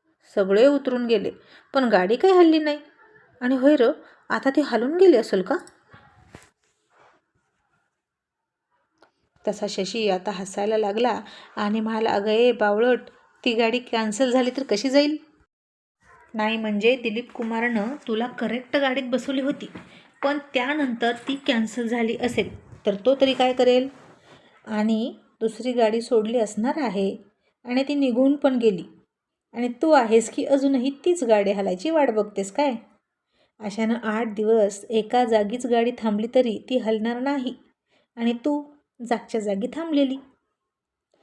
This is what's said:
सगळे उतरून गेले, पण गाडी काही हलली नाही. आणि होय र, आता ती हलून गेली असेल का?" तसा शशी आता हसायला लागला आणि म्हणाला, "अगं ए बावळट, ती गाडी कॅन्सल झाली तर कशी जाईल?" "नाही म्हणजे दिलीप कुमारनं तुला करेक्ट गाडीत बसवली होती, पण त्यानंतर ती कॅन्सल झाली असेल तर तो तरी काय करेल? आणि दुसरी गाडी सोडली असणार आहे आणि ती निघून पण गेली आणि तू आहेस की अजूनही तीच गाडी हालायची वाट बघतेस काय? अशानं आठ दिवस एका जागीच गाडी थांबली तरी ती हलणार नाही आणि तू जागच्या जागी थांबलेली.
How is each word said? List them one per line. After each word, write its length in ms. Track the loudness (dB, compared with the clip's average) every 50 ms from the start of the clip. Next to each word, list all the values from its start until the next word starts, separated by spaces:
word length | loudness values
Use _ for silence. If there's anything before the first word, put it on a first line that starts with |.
| _ _ _ _ _ _ -2
सगळे 300 | -2 0 2 4 6 6 6
उतरून 380 | 4 4 -2 -2 -4 -2 0 0
गेले, 240 | 0 0 0 -4 -8 -10 _ _ -20 -20 _ _ -2
पण 160 | 0 2 4
गाडी 260 | 4 4 4 4 0
काही 180 | 2 4 6 6
हलली 260 | 8 8 6 6 4
नाही. 180 | 2 0 -4 -4 -8 -18 _ _ -20 _ _ -20 _ _ _ _
आणि 140 | -2 -2 0
होय 200 | 4 4 4 6
र, 160 | 6 4 2 2 -2 -8 -20 -20 _ _ _
आता 200 | -6 -2 -2 0
ती 120 | 0 0
हलून 360 | 0 0 0 -2 -2 0 2 6
गेली 200 | 6 8 8 6
असेल 240 | 4 2 -2 -2
का?" 140 | -2 -2 -4 -4 -4 -10 _ _ _ _ -20 -20 _ _ _ _ _ _ _ -20 -20 _ _ _ _ _ _ _ _ _ _ _ _ _ _ _ _ _ _ _ _ _ _ _ _ _ _ _ _ _ _ _ _ _ _ _ _ _ _ _ _ _ _ _ _ _ _ _ _ _ _ _ _ _ _ _ _ _ _ _ _
तसा 220 | -6 -6 -4 -6 -8
शशी 380 | -4 -6 -6 -6 -4 -4 -2 -2
आता 220 | -2 -2 -4 -8
हसायला 460 | -8 -8 -10 -10 -8 -6 -4 -2 -2 0
लागला 420 | -2 -2 -2 0 0 0 -2 -2 -8 -14 -20 -20 -20 -16 -8 -6
आणि 220 | -4 -2 -2 -2
म्हणाला, 300 | -4 -4 -4 -2 -2 0
"अगं 220 | 0 0 0 0
ए 200 | 2 4 4 2
बावळट, 580 | 2 2 0 0 2 2 2 2 2 0 -2 -12 _ _ _ _ _ _ -4
ती 100 | -2 0
गाडी 260 | 2 0 0 0 -2
कॅन्सल 500 | -4 -4 -4 -2 -2 -2 0 0 0 2
झाली 200 | 2 2 0 0 -2 -4
तर 60 | -4
कशी 260 | -2 -2 -2 -2 2
जाईल?" 280 | 4 4 4 4 0 -4 -8 _ _ _ _ _ _ _ _ _ _ _ _ _ _ _ _ _ -20 _ _ _ _
"नाही 240 | -4 -2 -2 -2 -2
म्हणजे 380 | -2 -2 -2 2 4 4 2
दिलीप 360 | 2 0 -4 -6 -6 -8 -10
कुमारनं 640 | -10 -8 -6 -4 -4 -2 -2 -2 0 -2 -2 -4 -6 -8 -6 -6
तुला 200 | -4 -4 -4 -6 -6 -6
करेक्ट 360 | -6 -4 -4 -6 -8 -4 -2
गाडीत 340 | 0 0 0 -2 -2 -4 -4
बसवली 320 | -4 -4 -4 -4 -4 -4
होती, 260 | -2 -4 -4 -6 -8 -16 -16 -18 -20 -20 -20 -20 -20 _ _ _ -4
पण 140 | -2 -2 -2 -6 -4 -4
त्यानंतर 580 | -4 -2 -2 -2 -2 -2 -4 -4 -2 -2 -2 -2 -4 -6 -8
ती 80 | -10 -6 -2 -2
कॅन्सल 400 | 0 0 0 -2 -4 -6 -4 -4
झाली 300 | -2 -2 -2 -2 -2 -2
असेल 320 | -4 -4 -2 -2 -4 -4 -6 -16 -20 _ -20 -6 _
तर 100 | -2 -2 0 2
तो 100 | 0 2 4
तरी 120 | 2 2 2
काय 200 | 2 0 0 2
करेल? 340 | 2 2 4 4 2 2 -2 -8 -14 -20 -20 -20 _ _ _ -20 -20 _ _ _ _ _ -8
आणि 460 | -4 -2 0 0 0 0 -2 -4 -8 -12 _ _ _ _
दुसरी 300 | -6 -6 -4 -4 -6 -4
गाडी 300 | 0 2 2 2 2 0
सोडली 360 | -2 0 0 0 0 0 0 -2
असणार 400 | -2 -2 -2 -4 -2 -2 -2 -2
आहे 300 | -4 -4 -2 -2 -2 -2 -4 -8 -14 _ _ _ _ _ _ _ _
आणि 180 | -4 -2 -2 0
ती 120 | 0 0
निघून 400 | 0 0 0 2 4 4 4 2
पण 220 | 4 2 0 2 4
गेली 260 | 2 2 0 0 -6 -12 -18 _ _ _ _ _ _ _ _ _ _ _ -10
आणि 140 | -6 -6 -6 -4 -2
तू 80 | 2 4
आहेस 380 | 4 4 4 6 4 4 2 2
की 160 | -6 -6 0
अजूनही 440 | 0 0 2 2 2 0 2 0 -2 -6 -2 0
तीच 180 | 0 0 0 2
गाडी 280 | 2 2 2 4 0
हालायची 380 | 0 -2 -2 -4 -4 -4 -4 -2
वाट 220 | 0 2 2 2
बघतेस 400 | 2 -2 -2 -4 -4 -8 -8 -6
काय? 240 | -2 -2 -2 -2 -2 -4 -10 _ _ _ _ _ _ _ _ _ _ _ _ _ _ _
अशानं 360 | -12 -12 -6 -4 -2 -2 -2 -2 -4
आठ 280 | -4 -4 -4 -4 -6 -4
दिवस 480 | -4 0 2 4 4 4 2 0 -6 -12 -4
एका 340 | -4 -4 -2 0 0 0 2
जागीच 400 | 2 2 0 0 0 -4 -6 -4
गाडी 260 | 0 0 0 0 0 -2 -2
थांबली 300 | -2 -2 -2 -2 -4 0 2
तरी 220 | 2 2 2 -2 -6 -6 -4
ती 80 | -4 -2
हलणार 420 | -2 0 -2 -2 -2 -4 -4 -4
नाही 340 | -4 -4 -4 -2 -4 -6 -8 -10 _ _ _ _ _ _ _ _ _ _ _ -4
आणि 160 | -2 -2 -2 -2 -2
तू 160 | -2 -2 -2 -6 -10 -20 _ _ _ _ _
जागच्या 420 | -4 -4 -4 -4 -4 -6 -6 -6
जागी 260 | -4 -4 -4 -4 -4 -8 -8
थांबलेली. 440 | -8 -8 -2 0 0 0 0 -2 -8 -12 _ _ _ _ _ _ _ _ _ _ _ _ _ _ _ _ _ _ _